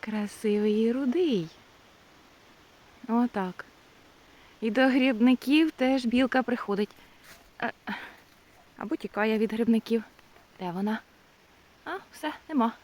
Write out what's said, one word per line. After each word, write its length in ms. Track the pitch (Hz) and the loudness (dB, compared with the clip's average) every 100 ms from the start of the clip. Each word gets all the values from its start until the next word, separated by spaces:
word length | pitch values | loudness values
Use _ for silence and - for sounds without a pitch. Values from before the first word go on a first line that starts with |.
Красивий 800 | - 214 208 - 214 208 214 214 | -6 -6 -6 -4 0 2 2 2
і 100 | 226 | 2
рудий. 560 | 247 269 330 349 220 160 - - - - - - - - - - - - - - - - | 2 0 0 2 0 -2 -10 -20 -20 -20 -20 -20 -20 -20 -20 -20 -20 -20 -20 -20 -20 -4
Отак. 560 | 233 240 208 185 180 - - - - - - - - - - | 0 0 -2 -6 -8 -18 -20 -20 -20 -20 -20 -20 -20 -20 -6
І 100 | 220 | -2
до 180 | 220 262 | 2 4
грибників 840 | 262 254 220 240 254 - 302 320 | 4 2 4 4 4 4 2 2
теж 340 | - 254 269 | 0 0 0
білка 380 | 247 240 262 262 | 0 2 2 0
приходить. 480 | 247 240 - 202 214 - - - - - - _ | -2 -4 -4 -2 -4 -6 -20 -20 -20 -20 -20 _
Е, 100 | - - - - - - - _ _ - - - | -10 -10 -12 -12 -12 -20 -20 _ _ -20 -20 -12
або 200 | 202 320 | -8 -8
тікає 420 | 202 - 220 220 | -6 -2 0 0
від 140 | 214 | -2
грибників. 520 | 220 233 226 - 226 214 - _ - _ - | 0 2 2 2 -4 -4 -20 _ -20 _ -12
Де 120 | 180 | -8
вона? 300 | 175 202 220 - _ _ _ _ _ _ _ | -4 -4 -4 -8 _ _ _ _ _ _ _
А, 140 | - 370 - | -12 -12 -14
все, 200 | - 302 - - | -8 -8 -8 -4
нема. 240 | 311 226 - | 0 0 -2